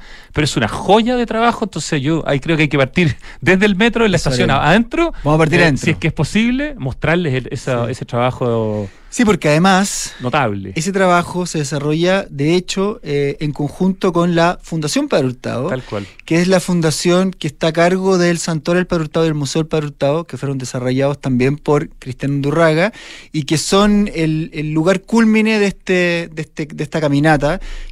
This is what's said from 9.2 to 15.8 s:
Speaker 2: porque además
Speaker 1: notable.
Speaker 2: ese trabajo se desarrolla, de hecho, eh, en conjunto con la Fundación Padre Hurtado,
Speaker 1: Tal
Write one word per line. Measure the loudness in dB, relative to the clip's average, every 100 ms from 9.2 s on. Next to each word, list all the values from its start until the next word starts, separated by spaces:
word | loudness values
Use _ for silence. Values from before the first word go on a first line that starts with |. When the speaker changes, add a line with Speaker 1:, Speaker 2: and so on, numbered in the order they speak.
| 2
Speaker 2:
porque | 2 2
además | 4 4 4 2 -4 -10 -8
Speaker 1:
notable. | -2 0 0 -2 -6
Speaker 2:
ese | -6 -4
trabajo | 0 2 2 0 -4
se | -4 -4
desarrolla, | -4 -4 -2 0 2 0 -2
de | -2 0
hecho, | 0 0 -4 -4 -4
eh, | -6 -2 -2 -2
en | -6
conjunto | -4 -6 -2 -2 0 0
con | 2 2
la | 2 2 0
Fundación | -6 -6 -2 -2 0
Padre | 0 0
Hurtado, | -4 -6 -6 -4
Speaker 1:
Tal | -6